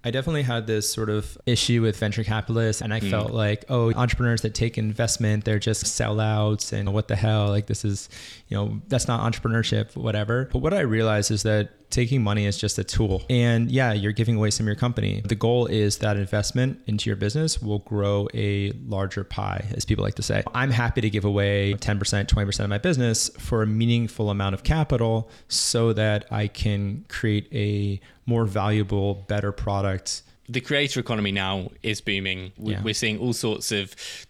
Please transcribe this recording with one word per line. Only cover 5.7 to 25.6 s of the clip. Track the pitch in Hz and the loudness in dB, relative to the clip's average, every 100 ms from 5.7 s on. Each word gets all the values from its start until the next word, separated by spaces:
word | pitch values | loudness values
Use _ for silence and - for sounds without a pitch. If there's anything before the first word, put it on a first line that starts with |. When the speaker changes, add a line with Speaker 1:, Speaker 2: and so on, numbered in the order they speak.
| 107 | -2
Speaker 1:
sellouts, | - - 110 107 107 107 107 104 - | -2 -2 0 0 0 2 2 0 -2
and | 107 98 | -4 0
what | 104 - | 0 0
the | 101 | 0
hell, | 110 107 104 | 2 2 2
like, | 101 101 | 0 0
this | 104 | -2
is, | 104 101 - - - - - | -2 -4 -6 -16 -18 -18 -6
you | 101 | -4
know, | 104 104 - | -2 -4 -2
that's | 123 - | -2 0
not | 117 | 0
entrepreneurship," | 113 110 113 113 110 107 107 - | 0 -2 0 0 2 0 -2 -4
whatever. | 120 104 104 120 131 | -4 -2 0 -2 -2
But | 135 | -2
what | 151 | 0
I | 196 | 0
realized | 139 110 110 107 101 | 2 2 2 2 2
is | 107 | 0
that | 110 107 101 - - | 2 0 0 -6 -4
taking | - 120 135 | 0 2 2
money | 104 104 101 | 2 2 0
is | 101 | 0
just | 107 - | -2 -2
a | |
tool. | 95 - 107 92 - | -2 0 2 0 0
And | 123 120 117 117 | 2 4 4 2
yeah, | 127 123 | 2 2
you're | 104 104 | 2 0
giving | 104 113 110 | 0 2 2
away | 107 | 2
some | - | 0
of | 107 | 0
your | 104 | 0
company. | 123 117 101 101 | 0 0 -2 -2
The | 101 107 | -2 0
goal | 113 123 120 | 2 2 2
is | 110 104 - | 2 2 2
that | 107 101 | 0 0
investment | 98 104 101 123 131 - - | 0 0 0 0 0 -2 -4
into | 107 113 | -2 -2
your | 98 | -2
business | 104 147 160 - | -2 0 0 -2
will | 107 104 | -2 -4
grow | - 104 101 101 101 | -2 -2 0 0 0
a | 110 104 101 101 110 127 | -2 0 0 -2 -4 -6
larger | 98 95 98 | -4 -2 -4
pie, | 98 - 98 95 101 | -6 -4 -4 -4 -4
as | - | -4
people | - 104 | -2 0
like | 50 - | 0 -2
to | |
say. | - 104 - | -2 0 0
I'm | 123 135 | -2 2
happy | 120 117 131 | 2 2 2
to | 107 | 0
give | 104 | 2
away | 101 101 101 101 98 | 2 2 2 2 2
ten | 101 - 101 | 0 0 0
percent, | 95 104 98 | 0 0 2
twenty | 107 101 | 2 2
percent | - | 0
of | 101 | -2
my | 101 | 0
business | 180 139 120 110 - - | 2 2 2 2 -2 -4
for | - 117 | -2 0
a | 110 | 2
meaningful | 107 117 117 113 - 104 | 2 2 2 0 -2 -2
amount | 101 98 | 0 0
of | 98 | -2
capital | - 160 147 123 113 113 110 - - | 0 2 2 2 2 0 -2 -12 -6
so | - | -2